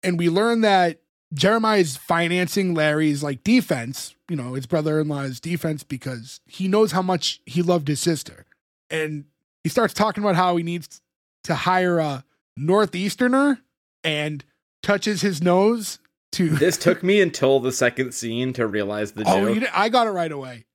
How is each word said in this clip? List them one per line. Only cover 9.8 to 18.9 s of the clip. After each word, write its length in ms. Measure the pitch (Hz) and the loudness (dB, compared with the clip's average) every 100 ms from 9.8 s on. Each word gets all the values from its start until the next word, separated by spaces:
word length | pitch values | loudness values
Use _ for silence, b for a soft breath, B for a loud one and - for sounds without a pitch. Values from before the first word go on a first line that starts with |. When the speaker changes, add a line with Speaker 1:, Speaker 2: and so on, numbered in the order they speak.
| 220 | 0
Speaker 1:
talking 300 | - 220 208 | 2 0 0
about 120 | 208 180 | 0 2
how 200 | 185 175 | 2 0
he 80 | |
needs 380 | 165 170 - - _ _ _ _ - | -2 -6 -10 -20 _ _ _ _ -6
to 100 | 156 | -2
hire 440 | - 185 180 170 | 0 2 2 2
a 240 | 156 135 - _ _ - | 0 -4 -12 _ _ -8
Northeasterner 1000 | 147 196 214 175 196 - 247 262 285 262 _ _ _ _ | 0 2 2 0 -4 0 2 2 2 0 _ _ _ _
and 400 | 160 151 151 151 - _ _ _ | -4 -2 -4 -6 -14 _ _ _
touches 380 | - 202 - 196 | 0 0 0 -2
his 200 | 202 165 | -2 0
nose 580 | 175 180 202 233 202 - _ _ _ | 2 4 4 2 -4 -12 _ _ _
to 160 | - 170 | -2 0
Speaker 2:
This 280 | 151 160 170 | 2 2 2
took 240 | - 175 | 0 2
me 180 | 180 208 | 2 4
until 380 | 180 - 135 135 | 4 2 2 4
the 120 | 123 | 2
second 420 | 123 123 120 127 | 0 0 0 -6
scene 400 | 120 117 113 127 | -6 -6 -4 -4
to 140 | 123 113 | -2 -2
realize 460 | 104 101 | -2 -4